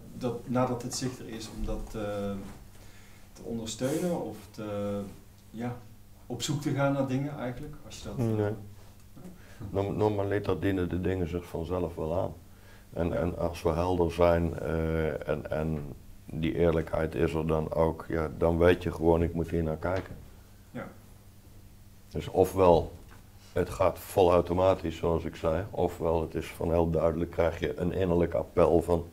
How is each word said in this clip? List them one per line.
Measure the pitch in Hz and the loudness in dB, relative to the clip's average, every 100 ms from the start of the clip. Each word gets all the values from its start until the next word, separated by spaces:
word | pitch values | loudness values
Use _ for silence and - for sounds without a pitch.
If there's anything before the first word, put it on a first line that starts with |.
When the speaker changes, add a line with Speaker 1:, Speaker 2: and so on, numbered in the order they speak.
| - - | -14 -6
Speaker 1:
dat, | 123 113 - | -4 -4 -2
nadat | 123 127 117 | 0 0 -2
het | 127 - | -6 -6
zicht | 131 - | -6 -8
er | 117 | -10
is, | 110 107 110 | -12 -12 -6
om | 107 | -4
dat, | 107 - 113 | -4 -6 -6
eh, | 104 101 101 98 92 - - - - - - - - | -6 -4 -4 -6 -8 -14 -18 -20 -20 -20 -20 -20 -20
te | - | -16
ondersteunen | 95 117 - - 131 156 180 160 | -8 -8 -8 -4 -2 0 0 -2
of | - 104 - | -4 -10 -14
te, | - 107 101 101 101 98 - - - - | -10 -6 -4 -4 -4 -6 -12 -20 -20 -16
ja, | 110 120 120 - - - - - | -8 -8 -8 -12 -20 -20 -20 -12
op | 120 | -8
zoek | - 143 | -4 -2
te | 156 | 0
gaan | 131 139 | 2 2
naar | 139 123 | 2 0
dingen | 127 147 147 | 0 -2 -4
eigenlijk? | 123 127 - - - | -8 -8 -10 -12 -14
Als | - | -14
je | - | -10
dat, | 101 | -2
Speaker 2:
Nee. | 113 110 104 | 0 2 2
Speaker 1:
eh, | 107 - - - - - - - - - - 101 | 0 -8 -16 -20 -20 -20 -18 -18 -18 -20 -14 -4
Speaker 2:
Norm-, | 95 98 - | -2 0 2
normaliter | 107 101 98 101 101 92 | 2 2 0 0 0 0
dienen | 98 95 87 | 0 0 0
de | 85 | 0
dingen | 90 92 85 | 0 0 -2
zich | 87 - | -4 -6
vanzelf | - 82 90 85 82 | -6 -4 -2 -2 -4
wel | 80 85 | -4 -2
aan. | 98 - - - - - - | -2 -6 -16 -20 -20 -20 -14
En, | - 85 | -2 0
Speaker 1:
Ja. | - | 0
Speaker 2:
en | 85 - | -2 0
als | 85 85 | -2 0
we | 85 | 0
helder | 80 87 92 85 | 2 2 2 2
zijn, | 82 87 85 85 - | 4 6 6 4 -2
eh, | 65 80 80 80 78 - - | -2 -2 0 0 0 -2 -2
en, | 76 73 | -4 -2
en | 76 80 78 71 - - - - | -4 -2 -4 -6 -12 -16 -18 -12
die | 78 80 - | -4 -2 2
eerlijkheid | 85 80 80 80 80 62 | 4 4 0 -2 -2 0
is | 80 | 0
er | 78 80 | 2 0
dan | 78 78 | 0 0
ook, | 78 80 80 - | 2 2 0 -4
ja, | 82 78 - | -4 -2 0
dan | 82 82 | 2 6
weet | 87 90 | 6 6
je | 85 | 2
gewoon: | 82 82 82 | 2 4 6
"Ik | 82 | 4
moet | 82 80 | 0 -2
hier | 85 | 0
naar | 80 78 | -2 -2
kijken." | 82 95 - - - - - - - | -2 -4 -6 -12 -16 -20 -20 -20 -16
Speaker 1:
Ja. | 123 - - - - - - - - - - - - - | -14 -14 -16 -20 -20 -20 -20 -20 -20 -20 -20 -20 -20 -12
Speaker 2:
Dus | 82 80 | -10 -2
ofwel | 87 90 90 92 82 - - - - - - - | 2 2 6 8 8 6 -6 -18 -20 -20 -20 -6
het | - 87 | -2 -2
gaat | - 90 - | 2 2 0
volautomatisch, | - - 90 87 85 87 95 92 85 80 | -2 4 6 6 4 4 4 4 0 -2
zoals | 87 82 | 0 0
ik | 80 - | -2 -4
zei, | 82 80 101 | 0 0 -2
ofwel | - 90 - 82 82 | 0 -2 0 0 0
het | 80 82 | 0 -4
is | 80 | -8
van | - 85 | -4 0
heel | 85 82 | 2 2
duidelijk, | 82 80 80 82 | 2 2 0 -2
krijg | - 85 80 | 0 0 0
je | 80 - | -4 -2
een | 90 | -2
innerlijk | - 92 87 85 | 0 2 2 2
appel | 82 - - 82 82 | 0 -2 4 6 6
van: | 80 85 85 | 4 0 -2